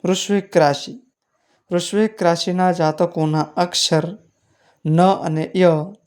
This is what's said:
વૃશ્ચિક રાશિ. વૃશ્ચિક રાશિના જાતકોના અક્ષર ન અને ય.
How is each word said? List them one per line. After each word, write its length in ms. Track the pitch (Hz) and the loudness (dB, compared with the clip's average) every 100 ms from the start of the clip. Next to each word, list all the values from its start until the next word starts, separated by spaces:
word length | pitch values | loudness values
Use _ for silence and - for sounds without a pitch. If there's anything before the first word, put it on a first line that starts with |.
વૃશ્ચિક 520 | 175 185 - 202 196 175 | -2 -2 0 -2 0 2
રાશિ. 460 | 151 139 - - _ _ _ _ _ _ _ | 2 0 -8 -16 _ _ _ _ _ _ _
વૃશ્ચિક 520 | 175 170 202 214 214 | -4 -2 0 0 2
રાશિના 500 | 175 170 - 180 185 | 0 0 -2 0 0
જાતકોના 680 | 175 156 156 175 170 156 156 | 2 0 0 -2 0 -2 -2
અક્ષર 880 | 151 - 175 - - 160 165 196 _ _ _ _ _ _ | -2 -2 -2 -2 0 0 -2 -12 _ _ _ _ _ _
ન 180 | 156 160 | 0 2
અને 500 | 185 196 170 156 160 185 | 4 2 -4 -4 -4 2
ય. 380 | 180 156 175 208 | 4 2 -4 -14